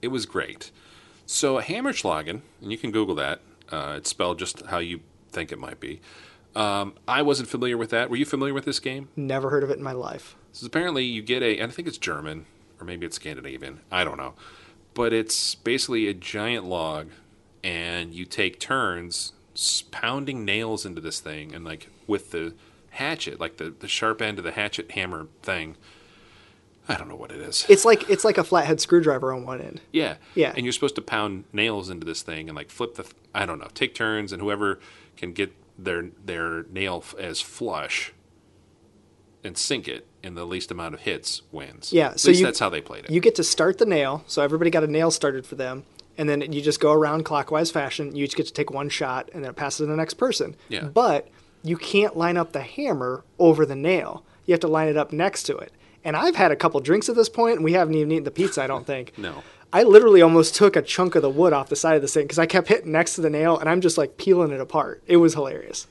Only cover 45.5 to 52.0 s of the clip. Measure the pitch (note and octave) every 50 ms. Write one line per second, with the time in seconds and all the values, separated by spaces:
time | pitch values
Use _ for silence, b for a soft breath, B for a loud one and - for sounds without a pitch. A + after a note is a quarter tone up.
45.5 | - C3+ C3+ B2+ C3 C3+ C#3 _ _ _ - _ _ - D#3 D3 D3 C#3+ C#3+ C3+
46.5 | D#3 C#3+ C#3+ D3+ D3 - - D3+ D3+ D#3 D#3 D3 D3+ D#3+ D#3 - D#3 D3 C3+ -
47.5 | D#3 D3+ E3 E3 - E3 C#3+ C3+ - - D3+ C#3+ C#3 C#3+ C#3+ C3+ - - D#3 -
48.5 | - - D3+ C#3+ C3 C3+ C#3+ D3 - - D#3 C3+ B2+ C3 B2 - - E3+ C#3 B2+
49.5 | B2 - D3 D3 - - D3+ D3 D3+ D#3 D#3+ D#3 - - A#3+ C4 A#3 - C3+ G#2+
50.5 | - b b b A2+ G2 - C#3+ C#3+ A3 B3 A3+ D#3 C#3+ - - b b b b
51.5 | b _ _ D#3+ E3+ E3 - - - G3+